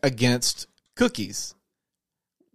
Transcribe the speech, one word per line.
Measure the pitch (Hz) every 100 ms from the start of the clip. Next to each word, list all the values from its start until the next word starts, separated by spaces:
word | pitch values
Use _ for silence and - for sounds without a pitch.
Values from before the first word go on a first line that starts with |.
against | 139 117 123 120 - - - _ _ -
cookies. | 240 226 196 - - - _ _ _ _ _ _ _ _ _